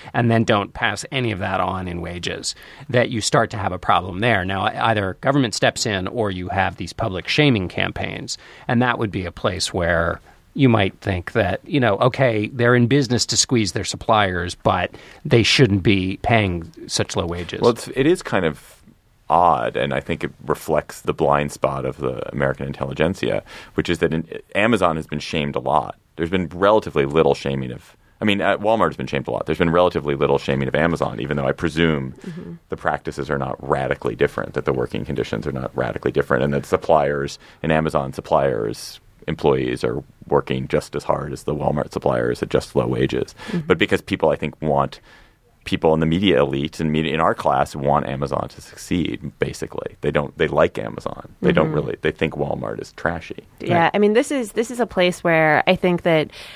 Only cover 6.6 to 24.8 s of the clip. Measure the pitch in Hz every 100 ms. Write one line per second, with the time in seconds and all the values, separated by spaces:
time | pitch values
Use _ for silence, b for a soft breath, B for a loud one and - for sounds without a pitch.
6.6 | 92 87 90 - 113 92 - - 147 110
7.6 | 87 - 95 - 98 101 - - B B
8.6 | B 120 123 120 110 98 87 - 117 90
9.6 | - 95 85 85 85 - b b _ 156
10.6 | 131 110 98 - - 92 - 117 95 -
11.6 | - 147 120 98 127 - 131 110 107 127
12.6 | 120 123 120 139 117 120 - - - 120
13.6 | 101 107 95 - - 107 98 90 87 -
14.6 | 110 92 92 B B B 151 120 104 -
15.6 | 120 98 113 98 92 - - 117 101 87
16.6 | 82 - - - 107 104 87 87 85 -
17.6 | 117 113 - 127 139 180 - 107 85 71
18.6 | - - - _ _ _ _ 80 87 69
19.6 | 58 58 69 67 69 82 71 - - 73
20.6 | - 78 - - - 73 73 71 73 -
21.6 | 67 69 65 67 65 60 - 65 69 69
22.6 | 69 67 67 67 80 95 58 50 B B
23.6 | B - - 82 85 82 80 - _ 98
24.6 | 110 110